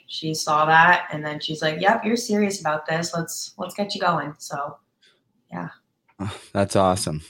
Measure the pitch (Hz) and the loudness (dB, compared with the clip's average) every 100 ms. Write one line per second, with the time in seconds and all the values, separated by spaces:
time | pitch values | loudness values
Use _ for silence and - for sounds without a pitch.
0 | - - 160 156 - 151 156 160 170 175 | -12 -10 -6 -4 0 2 6 8 8 6
1 | - 156 151 151 - 156 156 156 185 226 | 2 -8 -6 -8 -8 -4 -2 0 2 2
2 | 208 233 - 208 202 190 156 156 - 160 | 2 -2 0 0 0 -2 -4 -4 -2 -4
3 | 170 170 160 - - - 180 - 202 196 | -4 -6 -6 -8 -12 -10 -10 -6 -6 -2
4 | 185 160 143 151 - 147 147 - _ _ | -2 -2 -4 -12 -12 -10 -10 -12 _ _
5 | _ _ _ _ _ 175 170 - _ _ | _ _ _ _ _ -12 -12 -14 _ _
6 | _ - 101 - - 101 95 104 95 92 | _ -12 -10 -10 -6 -2 0 4 2 2
7 | - 78 - | -2 -8 -6